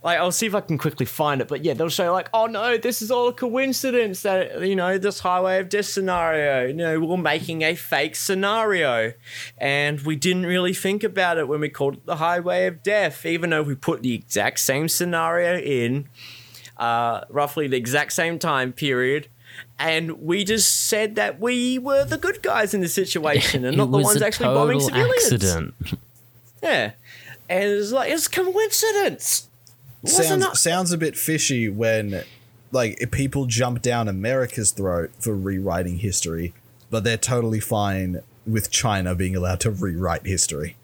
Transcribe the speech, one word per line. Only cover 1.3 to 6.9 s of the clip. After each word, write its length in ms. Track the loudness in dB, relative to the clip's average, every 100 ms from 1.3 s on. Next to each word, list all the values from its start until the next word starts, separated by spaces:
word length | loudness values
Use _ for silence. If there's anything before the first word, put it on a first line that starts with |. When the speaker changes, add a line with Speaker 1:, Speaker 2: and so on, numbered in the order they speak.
| 0
Speaker 1:
it, 60 | -2
but 140 | -2
yeah, 120 | -2
they'll 160 | 0 -2
say, 180 | 0 0
like, 220 | 0 0
Oh 140 | 0 0
no, 320 | 0 0 0
this 240 | 0 -4
is 80 | -2
all 180 | 2 0
a 60 |
coincidence 880 | 0 -2 0 0 0 2 2 0 -2
that, 440 | 0 0 0 -2 0
you 80 |
know, 220 | 0 2 2
this 240 | 0 -2
Highway 400 | 0 2 2 2
of 80 | 0
Death 160 | -2 -2
scenario, 760 | -2 0 2 2 2 2 2 0
you 40 |
know, 260 | -2 0